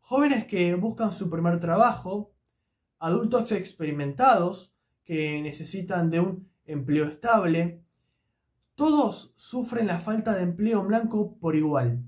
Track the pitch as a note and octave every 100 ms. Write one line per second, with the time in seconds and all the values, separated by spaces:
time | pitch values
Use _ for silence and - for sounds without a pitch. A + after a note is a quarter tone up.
0 | - C4 D4 B3 - G3 F3 F3+ A3 A3
1 | A3 - F3 E3 E3+ E3+ E3+ F3 A#3+ A3
2 | F3+ G3+ G#3 _ _ _ _ _ _ _
3 | D#3+ F#3+ A3 A#3+ A3+ G3+ F3+ - D3+ D3
4 | C#3+ C#3 C4 F3+ F3 G3+ - _ _ _
5 | - D#3+ D3+ D3+ D3+ C#3+ E3 F#3+ F3 F#3
6 | E3 E3 F#3 F#3 - _ - D3+ C3 D3
7 | D3+ - A#3 A3 F3+ E3 E3+ - _ _
8 | _ _ _ _ _ _ _ - D4+ D4
9 | A#3+ - - _ - B3 A#3+ A#3 G#3 E3+
10 | A3 A3 G#3+ G3 F3 E3+ G#3+ A3 F#3+ A3+
11 | A3+ G#3+ G#3 - E3 D#3 D#3 C#3 B2 A#2+